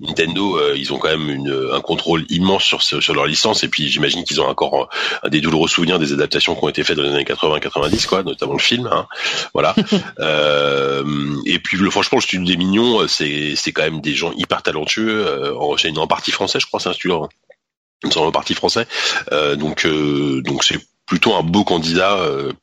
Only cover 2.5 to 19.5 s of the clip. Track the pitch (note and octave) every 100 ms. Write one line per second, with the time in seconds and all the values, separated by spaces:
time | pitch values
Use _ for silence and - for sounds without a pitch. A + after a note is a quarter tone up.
2.5 | F#2+ - - - D2 - D2 D2 D2+ A2
3.5 | - - - C#2+ C#2+ D2 F2 - D2 C2+
4.5 | C2+ C#2+ C#2+ B1+ - - - - D2+ D#2
5.5 | D#2 D#2+ - E2 F2+ D2+ C#2+ D2 D2 -
6.5 | E2+ D2+ D2 D2 D#2 C#2+ C#2+ C2+ C2 D#2
7.5 | D2+ C#2 D2 D2 - - F#2+ F2 - -
8.5 | C#2 - A#2+ A#2 - - - - - -
9.5 | - D2+ A3 - G3 - - D#2 D2+ D2+
10.5 | D2 C#2+ C#2 C#2 C#2 C#2+ D2 C#2+ C#2+ -
11.5 | F2 - F#2 F#2+ G2+ F#2 B2+ - F#2 F2+
12.5 | F2+ F#2 G2+ B2 A2 D#2 - D2+ D2 D2
13.5 | C#2+ - D#2+ D#2 D#2 D2 C#2+ E2+ - -
14.5 | - - D#2 D2+ - A2 G#2+ F#2 C#2+ C#2
15.5 | B1+ D2 C#2+ - D#2 D#2+ E2 - - G2
16.5 | - - G#2 - F2 F2+ E2+ D2 _ _
17.5 | - _ _ _ _ B2+ - D#2+ D2 -
18.5 | - G2 A2+ A#2 - - - - D2+ D2+